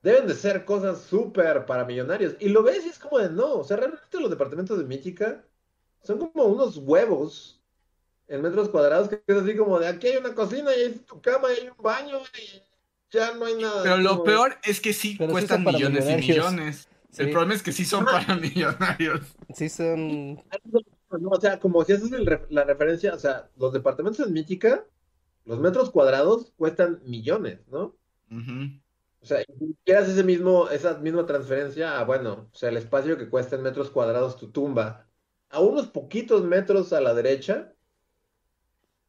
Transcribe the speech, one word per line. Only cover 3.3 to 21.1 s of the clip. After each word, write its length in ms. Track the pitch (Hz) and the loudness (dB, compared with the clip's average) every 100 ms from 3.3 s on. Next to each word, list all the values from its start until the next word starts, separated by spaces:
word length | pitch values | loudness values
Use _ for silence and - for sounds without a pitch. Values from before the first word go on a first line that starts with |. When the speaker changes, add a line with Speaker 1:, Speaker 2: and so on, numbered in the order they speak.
Speaker 1:
no, 240 | 165 269 | 0 -2
o 100 | 247 | -2
sea, 140 | 135 208 | -2 -2
realmente 420 | 262 320 _ 370 | -2 -6 _ -6
los 80 | 254 | -4
departamentos 480 | 160 135 151 190 208 | -2 -4 -4 -4 -4
de 60 | |
Mítica 580 | 135 135 180 170 214 269 _ _ _ _ _ _ | -4 -8 -10 -6 -6 -6 _ _ _ _ _ _
son 160 | - 214 | -8 -6
como 260 | 330 320 | -4 0
unos 320 | 233 247 262 156 | 2 2 0 -2
huevos 840 | 135 165 226 160 151 - - _ _ _ _ _ _ _ _ | 2 4 4 0 -2 -10 -20 _ _ _ _ _ _ _ _
en 140 | 139 | -6
metros 260 | 160 185 202 | -2 -2 0
cuadrados, 400 | 160 147 160 202 | 4 4 4 0
que 140 | 208 - | -4 0
es 100 | 202 | 2
así 200 | 190 220 | 2 0
como 220 | 208 180 | 2 2
de, 60 | 165 | 0
aquí 200 | 175 247 | -2 0
hay 100 | 262 | 0
una 160 | 254 | -2
cocina 360 | 220 202 247 294 254 | -4 -4 -2 0 2
y 40 | |
ahí 60 | 240 | 0
está 140 | 226 _ | -4 _
tu 140 | 156 | -6
cama 260 | - 262 262 | 0 0 0
y 100 | 240 | -2
hay 60 | 247 | -4
un 140 | - | -6
baño 360 | 220 240 285 269 262 - | -2 -2 -4 -10 -10 -18
y 220 | 214 196 _ _ _ _ _ | -20 -20 _ _ _ _ _
ya 220 | 220 226 | 0 0
no 120 | 233 226 | -2 -4
hay 80 | 226 | -2
nada. 220 | 220 208 | -2 0
Speaker 2:
Pero 140 | 185 185 | 2 4
lo 140 | 185 | 4
Speaker 1:
Como 140 | 185 | 2
Speaker 2:
peor 320 | 170 214 240 - | 4 4 4 0
es 180 | 214 196 | -4 -2
que 120 | 220 | -2
sí 220 | 208 208 202 | -2 -4 -4
Speaker 3:
Pero 120 | 160 | 0
sí 20 | |
Speaker 2:
cuestan 240 | 175 202 185 | 0 2 2
Speaker 3:
son 60 | |
para 140 | 185 156 | 2 2
Speaker 2:
millones 260 | 135 139 | 2 2
y 100 | 135 - | 2 0
Speaker 3:
millonarios. 360 | 131 160 170 | 4 4 4
Speaker 2:
millones. 360 | 180 151 143 - _ _ - | -2 -4 -10 -16 _ _ -4
El 100 | 143 | 0
Speaker 3:
Sí. 60 | |
Speaker 2:
problema 220 | 156 170 | 2 2
es 80 | 208 | 0
que 100 | 190 | -2
sí 120 | - 180 | -4 -2
son 200 | 202 226 | 0 2
Speaker 1:
Ajá. 200 | 175 - | 2 2
Speaker 2:
para 100 | 185 | -2
<laughs> 40 | |
millonarios. 800 | 160 180 156 - 185 - 165 143 143 _ - | 0 0 0 0 -2 0 -2 -2 -6 _ -20
Speaker 3:
Sí 140 | 135 156 | -8 -8
son 640 | - 165 165 160 151 143 147 _ 196 226 226 220 _ _ | -4 -2 -2 -4 -6 -8 -12 _ -14 -2 -2 -2 _ _